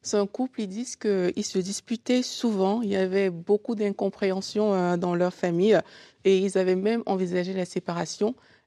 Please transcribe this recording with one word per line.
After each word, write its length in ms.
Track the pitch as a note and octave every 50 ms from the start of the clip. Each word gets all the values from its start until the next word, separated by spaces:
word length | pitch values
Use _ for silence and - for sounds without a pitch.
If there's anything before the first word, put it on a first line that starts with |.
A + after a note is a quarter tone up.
C'est 160 | _ - -
un 80 | G#3 G3+
couple, 360 | G3 - - B3+ C4 _ -
ils 60 | A3
disent 280 | F#3+ F#3 G#3+ B3 - -
qu'ils 500 | _ - G#3+ G3+ F#3+ F3+ F3 - - G#3
se 140 | - - F#3+
disputaient 640 | F3+ F#3+ G3+ - _ - A#3 A3 _ - B3 B3+ B3
souvent. 580 | - - - - A#3 G#3+ F#3+ F#3+ F#3+ G3+ A#3
Il 80 | A#3+ G3
y 60 | G3
avait 340 | F#3+ F#3+ F#3 F#3 G3 G3 F#3+
beaucoup 460 | F3 E3 E3+ - G#3 G#3 - - F#3+
d'incompréhension, 960 | G3+ G#3+ G3+ G3 - G3+ G3 - - G#3 F#3+ F#3 F#3+ G3 - - G#3 G#3+ G#3+ G3
euh, 240 | F#3 F3+ F3 F3
dans 160 | F3 F3+ F3+ F3
leur 180 | F3 F3+ F3+ F3+
famille, 420 | - - F3+ E3+ E3+ F#3 A3 G#3
euh, 60 | E3 - - - - - - _ _ _
et 160 | F#3+ F#3+ F#3+
ils 180 | F#3+ G3 F3+
avaient 180 | F#3+ F#3 F#3 F#3
même 280 | F#3 F#3+ G#3+ A#3 A#3 -
envisagé 480 | - G3 F#3 F#3+ F3 F3 F3+ F3 F#3 F#3+
la 120 | F#3+ F3+
séparation. 680 | - - F#3 - - E3+ E3+ F3 - - - G#3 A3 B3+ - _ _ - _ _